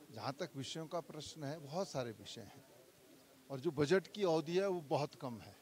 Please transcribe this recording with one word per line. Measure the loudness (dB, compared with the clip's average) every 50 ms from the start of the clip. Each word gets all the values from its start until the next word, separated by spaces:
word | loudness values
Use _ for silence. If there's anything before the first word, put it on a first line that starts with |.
| -20 -14 -12
जहाँ | -6 -4 -4 -4 -4
तक | -6 -6 -6 -8
विषयों | -8 -6 -6 -8 -8 -4
का | -4 -6
प्रश्न | -6 -6 -10 -10 -10 -10 -10 -8 -6
है, | -6 -6 -6
बहुत | -8 -6 -4 -4 -4 -2
सारे | -2 -2 -2 -2
विषय | -4 -8 -10 -12 -12 -12
हैं | -12 -14 -16 -18 -20 -20 -20 -20 -20 -20 -20 -20 -20 -20 -20 -20 -20 -20 -20 -20 -12 -10
और | -8 -2
जो | -2 0
बजट | 4 4 6 8 8 6 6 2
की | -4 2 4
अवधि | 4 4 4 4 2 2 2
है | 4 4
वो | 0 -2
बहुत | 0 2 2 2 2 0 -4
कम | -8 -8 -6 -6 -8
है। | -10 -14 -18 -20